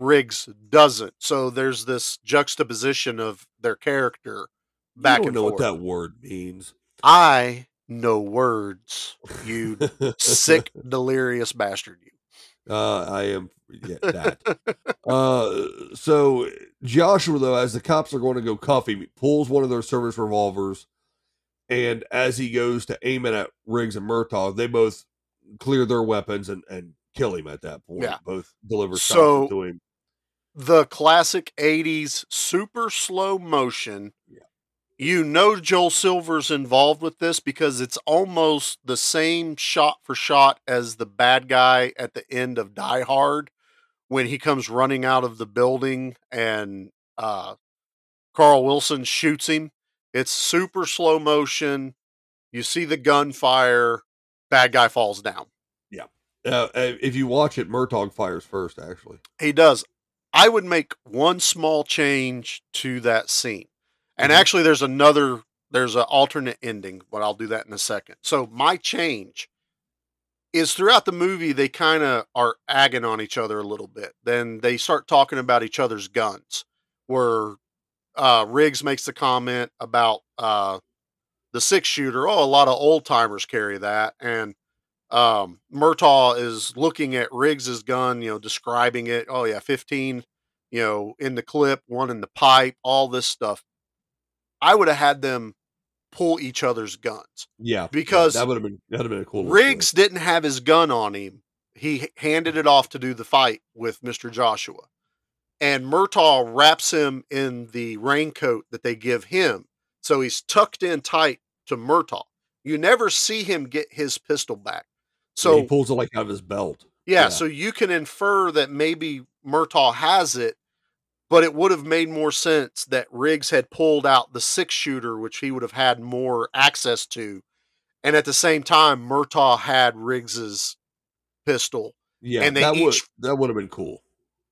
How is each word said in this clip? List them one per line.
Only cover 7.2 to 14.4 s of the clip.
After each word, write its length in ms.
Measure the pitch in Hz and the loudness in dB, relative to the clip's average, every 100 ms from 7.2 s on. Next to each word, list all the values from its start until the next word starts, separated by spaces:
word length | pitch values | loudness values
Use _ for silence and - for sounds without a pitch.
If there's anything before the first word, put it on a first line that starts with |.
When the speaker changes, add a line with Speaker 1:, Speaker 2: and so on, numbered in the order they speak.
| 165 131 123 123 - _ _ | 8 4 0 -6 -16 _ _
Speaker 1:
know 300 | 117 117 107 | -4 0 0
words, 1000 | 101 117 127 110 101 92 _ - - - - - | 0 0 0 -2 -6 -14 _ -14 -14 -16 -20 -16
you 340 | 113 113 113 110 147 - | -10 -8 -8 -6 -8 -4
Speaker 2:
<laughs> 180 | 135 - | -6 -4
Speaker 1:
sick, 540 | - 127 - 160 - - 123 | 0 0 4 2 0 -18 -8
delirious 640 | 131 127 131 127 123 113 | -4 -2 -2 -2 -4 -6
bastard, 480 | 117 101 98 104 87 | -4 -6 -6 -14 -20
you. 680 | _ _ _ _ - _ - | _ _ _ _ -20 _ -8
Speaker 2:
Uh, 300 | 107 107 101 | -4 -2 -2
I 180 | 85 98 | -4 -4
am, 260 | 101 95 90 _ _ | -4 -6 -10 _ _
yeah, 280 | - - 87 | -20 -16 -6
that. 760 | 190 90 160 - | -6 -2 -4 -4